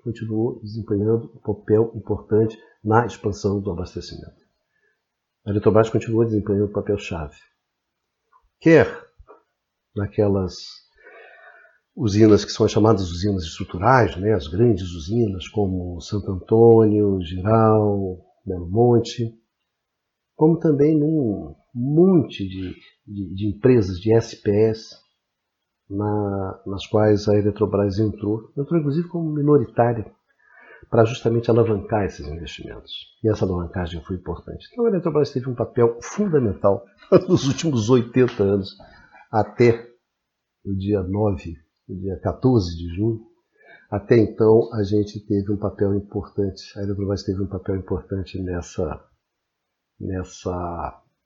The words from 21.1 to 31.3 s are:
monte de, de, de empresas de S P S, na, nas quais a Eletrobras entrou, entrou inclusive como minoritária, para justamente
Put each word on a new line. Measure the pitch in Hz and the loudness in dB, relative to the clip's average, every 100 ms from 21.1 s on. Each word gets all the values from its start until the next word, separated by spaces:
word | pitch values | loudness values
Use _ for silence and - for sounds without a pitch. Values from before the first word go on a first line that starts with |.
| 160 120 95 78 73 _ | 0 0 -4 -8 -16 _
monte | 120 127 151 185 180 113 - 95 | -6 0 4 6 4 2 -4 -8
de, | 92 92 - - _ - | -8 -10 -12 -20 _ -14
de, | 104 92 | -10 -10
de | 95 107 | -6 -6
empresas | 95 127 123 92 90 | 0 2 4 2 -2
de | 104 | 2
S | 113 113 - | 2 0 -6
P | 104 | -2
S, | 101 110 110 - - _ _ _ _ _ _ _ _ - | 2 2 0 -10 -20 _ _ _ _ _ _ _ _ -10
na, | 98 104 104 101 98 95 98 - | -6 -2 -2 -2 -4 -6 -8 -10
nas | 98 - | -10 -2
quais | 107 107 104 104 | 2 4 4 2
a | 104 | 2
Eletrobras | 101 101 101 101 101 98 | 2 0 0 2 0 0
entrou, | 110 107 101 110 - - | -2 -2 -4 -4 -6 -10
entrou | 139 170 | -4 -2
inclusive | 147 143 170 | 0 -2 -4
como | 170 160 | -4 -4
minoritária, | 151 143 147 117 - 120 117 - _ _ _ _ _ - - - | -2 4 4 2 0 0 0 -6 _ _ _ _ _ -20 -20 -2
para | 113 | 2
justamente | 113 123 120 | 2 2 -2